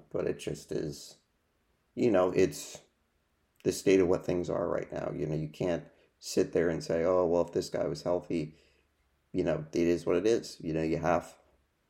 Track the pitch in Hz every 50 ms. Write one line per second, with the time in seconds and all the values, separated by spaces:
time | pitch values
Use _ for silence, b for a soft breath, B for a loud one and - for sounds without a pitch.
0 | - _ - 90 - - - - - - 73 - - - - - - 76 71 -
1 | - - - _ _ _ _ _ _ _ _ _ _ _ _ _ _ _ - -
2 | 123 120 101 92 92 92 - - 95 - - - - - - - - _ _ _
3 | _ _ _ _ _ _ _ _ _ _ _ _ - 95 90 - - 98 95 95
4 | 90 85 90 82 - - 90 90 87 82 82 90 92 85 - - - - - -
5 | - - - 76 76 76 78 78 78 76 - - 98 90 85 80 78 b b b
6 | b b b _ - - - 98 92 - - 87 85 87 80 76 78 - 82 82
7 | 82 92 92 92 90 82 85 87 85 - - 92 90 - - - 87 73 73 76
8 | - 87 87 87 - - 87 80 76 76 b b b b b b b b _ _
9 | _ _ _ _ _ _ - 92 82 85 78 78 76 - - 82 85 85 87 82
10 | - 92 90 87 98 110 120 - - - - - 87 82 78 82 80 80 80 76
11 | 78 85 85 87 - - - - _ _ _ _ _ _ _ _ _